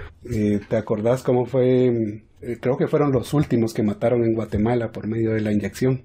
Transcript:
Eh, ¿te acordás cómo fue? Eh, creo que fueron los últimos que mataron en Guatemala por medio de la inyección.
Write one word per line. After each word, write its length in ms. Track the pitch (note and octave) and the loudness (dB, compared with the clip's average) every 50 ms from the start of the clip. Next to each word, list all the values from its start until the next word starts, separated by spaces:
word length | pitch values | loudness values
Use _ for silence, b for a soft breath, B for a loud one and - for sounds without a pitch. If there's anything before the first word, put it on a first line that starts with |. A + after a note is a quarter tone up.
| B B B - - B2 | B B B -16 -10 -6
Eh, 280 | A#2+ G#2+ G#2 G#2 G#2 G2+ - - | -4 0 0 0 0 0 -2 -2
¿te 80 | A#2+ | -2
acordás 460 | A2 - - A2+ G#2 G#2 A#2 C3 B2+ - | -2 -2 -2 -2 0 0 0 0 0 0
cómo 220 | C#3 B2 B2 A#2+ | 0 2 2 0
fue? 760 | A2+ C3+ C3 B2+ B2+ B2+ B2+ B2+ B2 A#2+ A#2 A2 G#2 G#2 - - _ _ - | 0 0 2 4 4 4 4 4 4 2 0 -2 -4 -6 -10 -14 _ _ -12
Eh, 160 | - B2 A#2 - | -10 -10 -6 -4
creo 160 | - B2 C#3 | -2 -2 0
que 100 | D#3+ D#3+ | 0 0
fueron 240 | - D#3 C#3+ D3 C#3+ | 0 2 2 2 2
los 220 | C3 A#2 G#2+ - D3 | 0 0 0 0 0
últimos 400 | D3 D#3 - C3 A#2+ A2 A2 - | 0 2 2 2 2 2 0 0
que 80 | B2 | 0
mataron 420 | G#2+ G#2 G#2 - A#2 A#2 B2 A#2+ A#2 | 0 0 0 0 0 0 2 2 2
en 120 | A2+ A2 | 2 0
Guatemala 560 | A2+ G#2 - A2+ G#2 G#2+ A#2 B2 A#2+ A2+ A2 | 0 -2 -2 -2 0 0 0 0 0 -2 -4
por 160 | - G2 - | -8 -8 -6
medio 240 | G#2+ A2+ A#2 A2+ A2 | -4 -2 -2 0 0
de 100 | A2 A2 | 0 0
la 100 | G#2+ G#2+ | 0 0
inyección. 520 | G#2 G#2 G2 G2 - - C3 C3 C3 C3 | 0 0 -2 -4 -4 -2 0 0 0 -2